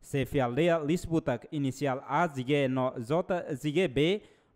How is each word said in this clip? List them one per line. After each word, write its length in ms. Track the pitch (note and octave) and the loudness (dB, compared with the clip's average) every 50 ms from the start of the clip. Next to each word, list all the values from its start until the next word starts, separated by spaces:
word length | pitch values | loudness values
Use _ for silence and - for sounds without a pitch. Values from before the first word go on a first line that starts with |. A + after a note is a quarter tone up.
sefi 360 | - - - C3+ B2+ - C#3+ C#3 | -10 -4 -2 -2 -2 0 0 0
aldeia 400 | B2 A#2+ B2 C#3+ E3+ F3 E3 E3 | 0 2 2 2 4 4 2 2
Lisbutak 720 | D3 C#3+ F3+ F3 - E3+ E3 D#3 - C#3 A#2+ A2+ - - | 2 0 0 0 0 0 0 0 0 0 -4 -4 -6 -6
inicial 540 | D#3+ C#3+ C#3 C3 B2+ - D3 C3+ B2+ C#3 - | -4 -2 -2 -2 -2 -2 -2 -2 -2 -2 -4
A 220 | A#2 C#3 D#3+ F3 D#3+ | -2 0 0 0 0
zige 400 | C#3 C3 B2 B2+ D3 C#3+ C#3 B2+ | -2 -4 0 2 2 2 2 2
no 240 | C3 C3 B2+ C3 - C3 | 2 0 0 0 -2 -4
J 560 | A2+ A2+ D#3 F3+ F3+ - F#3 F3+ - - D3+ | -4 -2 0 0 0 0 -2 -4 -2 -4 -6
zige 340 | B2+ D3+ D3+ C#3 F3+ F#3+ D3 | -4 -4 0 2 2 0 2
B, 340 | A#2 C3+ D3+ E3+ G3+ G#3 - - _ _ _ _ _ | 2 2 2 2 2 0 -4 -12 _ _ _ _ _